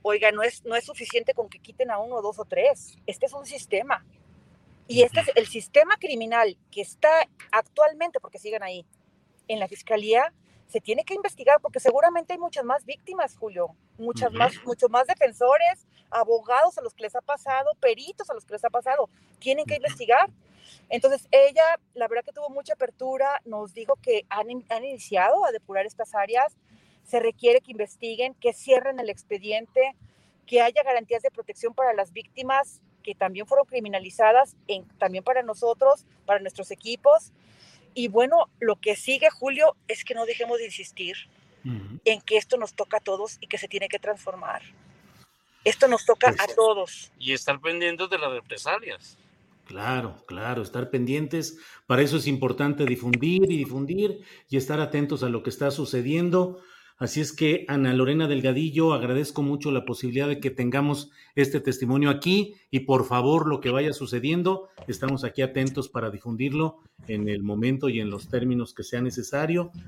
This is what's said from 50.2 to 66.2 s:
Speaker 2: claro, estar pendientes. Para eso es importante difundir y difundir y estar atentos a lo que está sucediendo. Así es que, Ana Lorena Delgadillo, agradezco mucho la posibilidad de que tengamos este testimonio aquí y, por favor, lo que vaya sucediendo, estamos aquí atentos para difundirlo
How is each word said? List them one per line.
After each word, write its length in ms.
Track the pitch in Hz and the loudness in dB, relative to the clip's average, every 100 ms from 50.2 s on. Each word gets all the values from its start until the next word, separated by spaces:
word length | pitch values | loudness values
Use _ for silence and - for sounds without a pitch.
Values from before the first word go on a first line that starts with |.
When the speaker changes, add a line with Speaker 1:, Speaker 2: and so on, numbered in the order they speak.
| - | -16
Speaker 2:
claro, 360 | 90 113 120 | -10 -6 -6
estar 280 | 101 123 123 | -6 -8 -6
pendientes. 680 | 131 123 143 147 165 151 - - - _ | -4 -2 -4 -4 -6 -8 -12 -20 -20 _
Para 160 | 127 | 2
eso 160 | 143 151 | 2 0
es 80 | 147 | -2
importante 580 | 135 131 123 143 143 | -2 -2 -2 -2 0
difundir 680 | 139 123 120 120 147 185 180 | -2 -2 -2 -2 0 2 2
y 60 | 165 | 0
difundir 680 | 135 131 139 185 208 202 - - _ | -4 -6 -6 -2 -4 -4 -14 -20 _
y 80 | 135 | -4
estar 240 | 131 151 | -2 -4
atentos 420 | 147 147 143 147 | -2 -2 -2 -2
a 60 | 127 | -2
lo 140 | 117 | -4
que 80 | 120 | -6
está 200 | - 139 | -4 -4
sucediendo. 880 | 139 139 127 123 160 175 180 180 180 - - _ _ | -2 -4 -4 -2 0 2 2 0 -6 -20 -20 _ _
Así 240 | 123 156 | -6 -4
es 120 | 147 | -6
que, 320 | - 156 165 - | -2 0 0 -2
Ana 240 | 143 131 | 0 2
Lorena 340 | 127 131 151 160 | 2 2 0 0
Delgadillo, 640 | 143 131 131 160 147 160 | 0 0 0 -2 2 2
agradezco 500 | 143 120 127 147 - | 2 0 -2 -2 -4
mucho 280 | 143 143 147 | -4 -2 -2
la 140 | 131 | -4
posibilidad 420 | 127 117 127 123 143 | -4 -8 -4 -2 -2
de 140 | 143 | -2
que 100 | 139 | -4
tengamos 600 | - 123 135 143 143 - _ _ - | -2 -2 0 0 -2 -6 _ _ 0
este 240 | 139 147 | 0 0
testimonio 500 | 135 127 123 135 147 | -2 -4 0 2 2
aquí 460 | 139 165 196 202 - _ | 2 2 2 0 -8 _
y, 80 | 135 | -4
por 260 | 135 131 135 | 2 2 2
favor, 400 | 123 127 160 156 | 0 2 2 2
lo 140 | 139 | -2
que 100 | 127 | -2
vaya 220 | 127 151 | 0 -2
sucediendo, 760 | 147 135 123 135 170 180 190 190 - - | -4 -6 -4 -2 0 0 -2 -6 -18 -10
estamos 340 | 113 131 131 | -6 -4 -4
aquí 200 | 120 - | -4 -4
atentos 460 | 131 131 131 135 127 | -2 -2 -4 -4 -8
para 220 | 123 110 | -6 -6
difundirlo 720 | 101 | -8